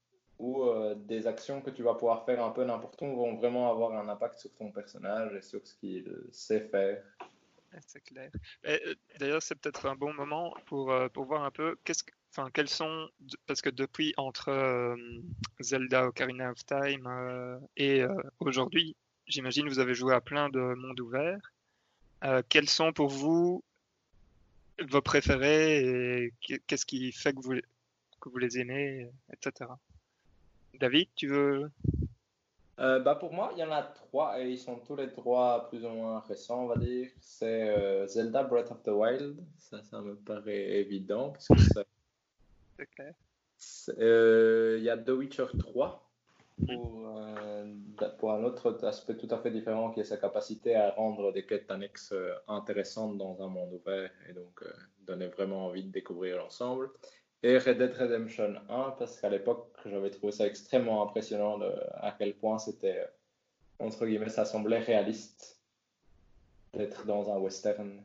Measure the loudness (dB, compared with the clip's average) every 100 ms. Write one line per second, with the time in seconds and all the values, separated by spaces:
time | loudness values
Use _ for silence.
0 | _ _ _ -8 -4 2 2 2 0 -4
1 | -4 -2 -2 -4 -6 -8 -8 0 0 2
2 | 2 2 2 0 0 0 -2 -2 -6 -8
3 | -4 -2 -2 0 0 2 2 2 0 -2
4 | -6 -4 -4 -6 -18 -14 -10 -10 -12 -10
5 | -6 -4 -4 -8 -10 -12 -14 -12 -10 -10
6 | -10 -14 -14 -12 0 0 2 2 2 0
7 | -10 -20 -20 _ _ _ _ -20 -20 -20
8 | -20 -18 -14 -14 -14 -8 -2 -2 -2 -8
9 | _ -6 -2 -2 -2 -6 -6 -4 -6 -4
10 | -4 -6 -6 -6 -6 -10 -8 -4 0 2
11 | 0 -4 -4 -2 -2 -2 -4 -2 -4 -4
12 | -6 -14 _ -10 -2 -2 0 -2 -4 -6
13 | -10 _ -16 -12 -8 -4 -4 -4 -4 -2
14 | -2 -2 -6 -6 -2 0 2 2 -2 -4
15 | -10 -14 -12 -10 -10 -10 -2 -2 2 2
16 | 2 0 -4 -4 -6 -8 -4 -2 -2 -2
17 | -6 -8 -6 -6 -8 -12 -10 0 4 6
18 | 4 0 -6 -4 0 0 2 0 0 -6
19 | _ _ -8 -6 -2 0 2 2 2 2
20 | 4 4 2 -2 0 0 -2 -2 -8 -10
21 | -6 -2 -2 -4 -10 _ _ _ _ _
22 | _ _ 2 2 4 4 4 4 2 4
23 | 2 2 2 4 4 0 -6 _ _ _
24 | _ _ _ _ _ _ _ -12 2 2
25 | 6 4 6 6 6 6 6 6 4 2
26 | 0 0 -2 -6 -8 -8 -4 -4 -2 -4
27 | -4 -2 -2 -2 -2 -4 -4 _ _ _
28 | _ _ -10 -2 -2 0 -4 -4 -4 -6
29 | -12 -16 -20 -10 -8 -8 -12 -16 _ -20
30 | _ _ _ _ _ _ _ 0 4 4
31 | 2 -2 0 4 4 2 -2 -2 -2 0
32 | -2 -8 _ _ _ _ _ 0 4 4
33 | 4 2 -2 -4 -4 -4 -2 -2 -4 -10
34 | -6 -2 0 -2 -4 -6 -8 -12 -10 -8
35 | -8 -4 0 4 4 2 -2 -8 -8 -6
36 | -4 -6 -8 -10 -6 -4 -2 -2 -2 -4
37 | -6 -12 -20 -6 -2 0 2 2 2 0
38 | 0 -2 0 0 2 2 0 -4 0 2
39 | 4 2 -4 -10 -16 -20 -18 -18 -14 -12
40 | -10 -10 -8 -8 -4 -4 0 0 0 -4
41 | -2 -2 -2 0 8 10 10 8 0 _
42 | _ _ _ _ _ _ _ -18 -18 -16
43 | -18 -18 _ _ _ _ -20 -12 -10 2
44 | 6 8 10 10 8 6 4 2 2 0
45 | 0 0 -2 -4 -2 -2 -2 -2 -2 -4
46 | _ _ _ _ _ -2 -2 -2 -8 -10
47 | -12 -10 -10 -10 -10 -10 -10 -14 -16 -6
48 | -6 -2 -2 0 0 0 -2 -2 -4 -4
49 | -6 -8 -4 -4 -2 -4 -2 -2 -2 -2
50 | -4 -2 -2 -2 -6 -4 2 4 4 2
51 | -2 0 0 0 -2 -2 -2 -8 -8 -12
52 | -8 -6 -4 -6 -6 -6 -4 -4 -4 -6
53 | -6 -4 -6 -6 -8 -8 -8 -8 -4 -4
54 | -6 -12 -18 -18 -18 -16 -16 -18 -20 _
55 | -12 -8 -6 -4 -4 -2 -6 -6 -8 -8
56 | -8 -6 -4 -4 -8 -6 -6 -4 -6 -10
57 | -20 -20 _ _ 6 8 8 6 4 2
58 | 0 0 -2 -2 -2 -2 -6 -4 -4 -4
59 | -8 -4 0 2 2 0 -4 -16 -8 -4
60 | -4 -4 -4 0 0 -2 0 2 4 2
61 | 0 -2 -2 0 0 0 -4 -4 -6 -6
62 | -8 -4 -4 -2 0 0 -4 -4 -2 -2
63 | -6 -10 _ _ _ _ _ -8 -6 -2
64 | -2 0 0 -2 0 -2 0 0 4 2
65 | 2 -4 -10 -20 -20 _ _ _ _ _
66 | _ _ _ -20 _ _ _ -6 -6 -4
67 | -2 -2 0 -2 -2 -2 -2 -2 -4 -12